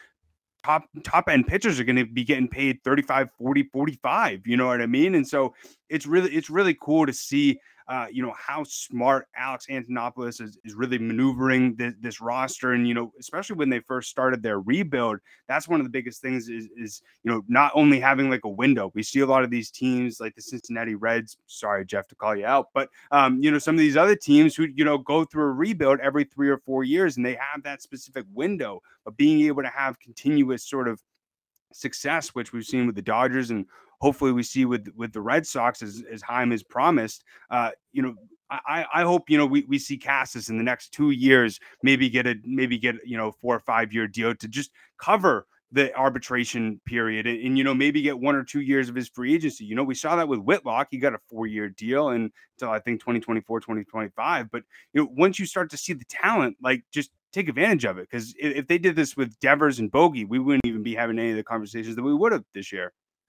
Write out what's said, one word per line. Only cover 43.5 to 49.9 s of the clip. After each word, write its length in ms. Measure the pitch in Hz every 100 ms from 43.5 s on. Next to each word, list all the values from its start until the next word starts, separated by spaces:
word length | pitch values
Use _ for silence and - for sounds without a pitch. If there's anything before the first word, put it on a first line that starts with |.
or 60 | 113
five 320 | - 117 113
year 160 | 113 107
deal 260 | 113 113
to 140 | 113 110
just 220 | 127 - _ _ -
cover 500 | - 208 185 110 - _ _
the 240 | 131 135
arbitration 880 | 131 135 123 - 123 120 120 110 101 -
period 400 | 120 113 110 117
and, 180 | 117
and, 140 | 127 131
you 40 |
know, 120 | 135
maybe 260 | 131 147 147
get 180 | 143 127
one 160 | 139
or 80 | 139
two 200 | 131 143
years 260 | 135 139 123
of 60 |
his 140 | 123 117
free 240 | - 123
agency. 320 | 160 156 - 107
You 80 |
know, 100 | 117
we 100 | 135